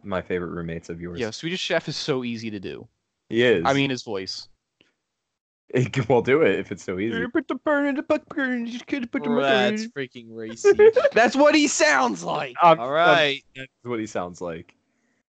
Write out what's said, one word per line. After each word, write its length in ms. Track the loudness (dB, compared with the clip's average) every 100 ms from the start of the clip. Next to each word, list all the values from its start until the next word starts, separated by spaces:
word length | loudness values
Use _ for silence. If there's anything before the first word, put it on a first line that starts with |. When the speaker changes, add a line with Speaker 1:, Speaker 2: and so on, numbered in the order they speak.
Speaker 1:
my 180 | -8 -8
favorite 300 | -4 -6 -6
roommates 400 | -8 -8 -10 -10
of 100 | -12
yours. 180 | -10 -8
Speaker 2:
Yeah, 120 | -8
Swedish 300 | -8 -10 -8
Chef 280 | -4 -4 -4
is 80 | -8
so 280 | -4 -4
easy 260 | -4 -8 -8
to 100 | -10
do. 260 | -10 -12 -16 _ _ _ -6
Speaker 1:
He 120 | 2
is. 200 | 4 4
Speaker 2:
I 80 | 2
mean, 160 | 0 0
his 140 | -4
voice. 460 | -8 -10 -10 -14 -18 _ _ _ _ _ _ _ _ _ _ _ _
Speaker 1:
<laughs> 360 | -2 -2 -2 2
Well, 100 | 2
do 220 | 4 2
it 160 | 4 2
if 100 | -4
it's 140 | -10
so 140 | -8 -6
easy. 180 | -4 -4
Speaker 2:
You 120 | -4
put 180 | -4 -4
the 60 |
burn 320 | -6 -2 0 0
in 80 |
the 80 | -2
butt 260 | -2 -4 -4
burn, 380 | -6 -4 -4 -6
you 140 | -10
could 300 | -8 -8 -6
put 140 | -8
the 60 | -4
Speaker 3:
That's 560 | 0 2 2 0 -2 -8
Speaker 2:
burn. 40 | -10 -10
Speaker 3:
freaking 180 | -12 -16
racy. 600 | -12 -12 0 4 8 8 6
Speaker 2:
<laughs> 120 | 4
That's 220 | 4 4
what 200 | 6 6
he 120 | 6 2
sounds 560 | 2 2 4 2 -2
like. 320 | -6 -6 -6 4
Speaker 1:
Um, 160 | 6 6
Speaker 3:
All 100 | 4
right. 500 | 2 4 4 4 0 _ -18
Speaker 1:
um, 60 |
that's 80 | -18 _
what 160 | -8 -6
he 80 | -4
sounds 340 | -6 -8 -8
like. 320 | -10 -10 -14 _ _ _ _ _ _ _